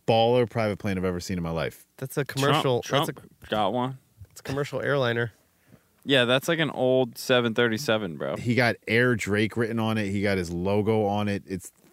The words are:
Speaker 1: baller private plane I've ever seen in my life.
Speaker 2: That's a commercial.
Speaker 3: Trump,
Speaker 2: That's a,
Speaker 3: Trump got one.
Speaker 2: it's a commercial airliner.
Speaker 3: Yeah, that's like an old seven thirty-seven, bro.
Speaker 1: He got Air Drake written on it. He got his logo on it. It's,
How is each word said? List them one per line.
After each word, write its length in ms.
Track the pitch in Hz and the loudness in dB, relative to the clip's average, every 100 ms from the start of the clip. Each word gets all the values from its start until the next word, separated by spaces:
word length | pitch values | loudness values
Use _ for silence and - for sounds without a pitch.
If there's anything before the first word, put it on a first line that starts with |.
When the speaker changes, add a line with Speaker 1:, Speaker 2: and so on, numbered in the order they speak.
| - | 2
Speaker 1:
baller 420 | 113 113 123 120 | 4 6 4 2
private 300 | 117 107 98 | 0 -2 -2
plane 180 | 107 95 | -2 -2
I've 80 | |
ever 160 | 92 87 | -2 -4
seen 160 | - 90 | -4 -4
in 60 | |
my 60 | 85 | -2
life. 340 | 82 65 - - - | -2 -4 -6 -20 -14
Speaker 2:
That's 180 | 135 - | -8 -6
a 80 | |
commercial. 560 | 139 135 139 151 139 120 | -6 -2 2 2 2 0
Speaker 3:
Trump, 260 | - 135 156 | 0 -2 -2
Speaker 2:
That's 100 | 135 | -6
a, 20 | |
Speaker 3:
Trump 300 | - _ - | -14 _ -6
got 220 | 107 98 | -2 0
one. 240 | 120 127 131 _ _ - | 0 -4 -6 _ _ -20
Speaker 2:
it's 100 | - | -18
a 40 | |
commercial 360 | - 135 143 131 | -8 -4 -4 -4
airliner. 520 | 127 139 120 117 117 - _ _ _ - _ _ | -2 0 0 0 -2 -6 _ _ _ -20 _ _
Speaker 3:
Yeah, 220 | 120 139 | 0 2
that's 240 | 120 131 - | 4 2 0
like 120 | 170 | -2
an 100 | 151 | -2
old 480 | - 127 127 123 - | 0 2 2 0 -4
seven 340 | - 127 120 | 2 2 2
thirty-seven, 640 | 110 120 110 - 110 98 73 | 2 2 0 0 -2 -2 -6
bro. 200 | 69 - | -6 -4
Speaker 1:
He 180 | 107 | -2
got 220 | 120 117 104 - | 2 2 0 0
Air 280 | 113 127 117 | 2 2 0
Drake 380 | - 104 107 - | 0 0 0 -2
written 200 | 113 113 | -4 -2
on 200 | 110 110 | -2 -2
it. 100 | 101 | -2
He 140 | 101 | 0
got 160 | 101 95 | 0 0
his 120 | 87 | -2
logo 540 | 87 92 104 104 110 | -4 0 0 2 2
on 240 | 101 104 104 | 0 0 -2
it. 140 | 98 - | -4 -6
It's, 240 | 95 - _ _ | -10 -10 _ _